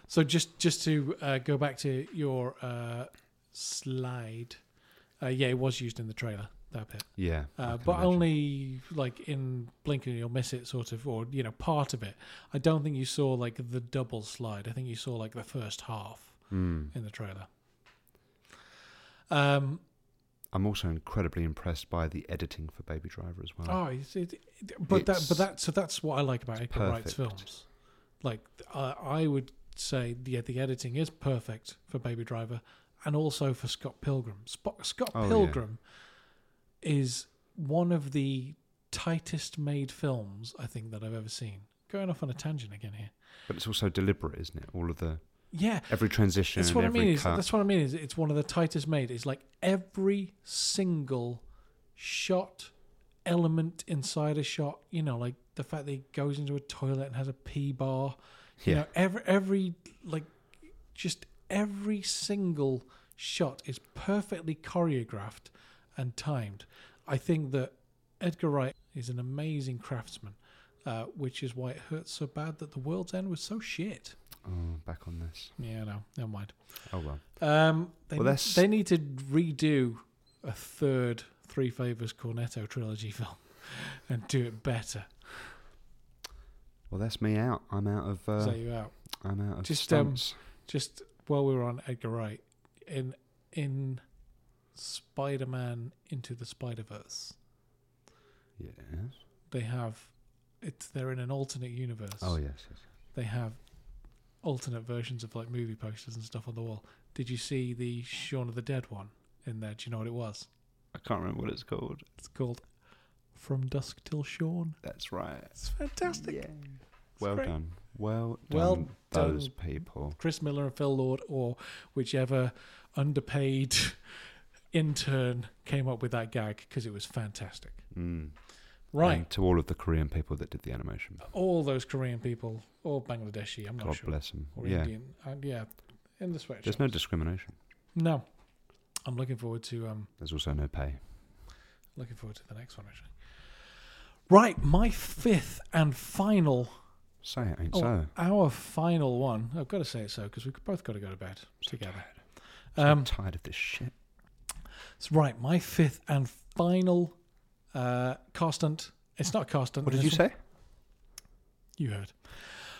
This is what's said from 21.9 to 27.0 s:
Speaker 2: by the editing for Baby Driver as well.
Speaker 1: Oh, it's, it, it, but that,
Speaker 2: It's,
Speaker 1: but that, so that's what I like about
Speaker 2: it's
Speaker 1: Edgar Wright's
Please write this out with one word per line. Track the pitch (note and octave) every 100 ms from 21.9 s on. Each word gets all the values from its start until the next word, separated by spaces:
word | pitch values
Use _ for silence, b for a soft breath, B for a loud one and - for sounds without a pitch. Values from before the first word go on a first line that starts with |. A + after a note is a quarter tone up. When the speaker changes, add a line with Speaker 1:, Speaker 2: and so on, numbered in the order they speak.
Speaker 2:
by | F2 D#2+
the | F2 -
editing | F2+ D#2+ - D#2+
for | -
Baby | - D#2+ E2+
Driver | - F2 F2
as | - -
well. | E2
Speaker 1:
Oh, | F#3 E3
it's, | C3 C#3
it, | F#3+ F3
it, | - - - G3 -
but | E3 F#3+ -
that, | F#3
Speaker 2:
It's, | D3+
Speaker 1:
but | E3
that, | F#3+ -
so | -
that's | F3 E3+ -
what | D#3 C#3
I |
like | C#3 A#2+
about | A#2+ A2+
Speaker 2:
it's | A#2+ -
Speaker 1:
Edgar | G2
Wright's | A2+